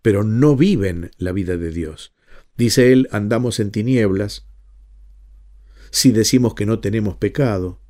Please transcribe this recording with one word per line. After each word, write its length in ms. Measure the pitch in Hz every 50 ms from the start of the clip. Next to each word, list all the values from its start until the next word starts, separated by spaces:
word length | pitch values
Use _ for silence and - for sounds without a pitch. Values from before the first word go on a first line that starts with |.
pero 220 | _ 113 98 101 107
no 320 | 110 110 120 139 151 143
viven 560 | 127 156 202 196 123 98 95 87 85 85 - _
la 160 | _ 90 90 92
vida 240 | 101 92 87 90
de 120 | 87 85 82
Dios. 420 | 78 85 80 78 78 - - - _ _ _ _ - - - _ _
Dice 380 | - 120 113 - - 123 123 131
él, 160 | 131 131 -
"Andamos 480 | - 107 104 104 117 113 123 120 110 -
en 120 | 107 101
tinieblas, 760 | 98 110 107 123 131 120 107 101 95 98 104 104 - - - - - - _ - - - - _ - - - - - - - - - - - - - - - - - - - -
si 220 | - - - 131 110
decimos 420 | 110 107 - - 127 123 113 -
que 100 | - 104
no 140 | 104 113 107
tenemos 380 | - 101 104 113 107 101 87
pecado 640 | - - 101 - - 143 123 104 95 92 92 92 - - _